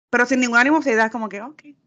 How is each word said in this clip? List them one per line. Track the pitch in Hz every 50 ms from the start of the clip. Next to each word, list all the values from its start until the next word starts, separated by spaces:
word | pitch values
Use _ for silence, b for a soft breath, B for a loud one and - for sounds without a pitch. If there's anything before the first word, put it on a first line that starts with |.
| _ _
Pero | - 240 247
sin | 247 269 254
ninguna | 254 240 233 233
animosidad, | 247 285 311 320 285 277 226 220 220
es | 220 233
como | 233 220 202
que, | 196 202 220
"Ok, | 285 311 - - 294 277 _ _